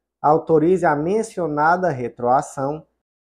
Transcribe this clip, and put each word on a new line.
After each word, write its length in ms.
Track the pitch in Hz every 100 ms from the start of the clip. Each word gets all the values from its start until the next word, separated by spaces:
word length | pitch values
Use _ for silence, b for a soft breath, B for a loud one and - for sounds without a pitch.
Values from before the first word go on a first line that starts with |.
| _ _
autorize 640 | 143 160 160 160 160 185 165
a 80 |
mencionada 920 | 147 160 214 220 - 160 147 156 185 180
retroação, 960 | 127 120 - 120 135 143 - 135 156 - _ _ _